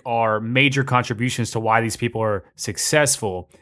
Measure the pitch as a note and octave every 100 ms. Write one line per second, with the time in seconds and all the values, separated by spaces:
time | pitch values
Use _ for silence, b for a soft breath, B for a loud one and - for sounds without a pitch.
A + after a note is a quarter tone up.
0 | - A#2 A2+ G#2+ A2+ B2+ C#3 C3+ C3+ B2
1 | A#2+ A2 B2 - A2+ A#2 A2 A2+ A2+ -
2 | A#2 A2+ A2 G2+ - b - G2 - D3+
3 | C#3+ - G#2+ F2+ F2 b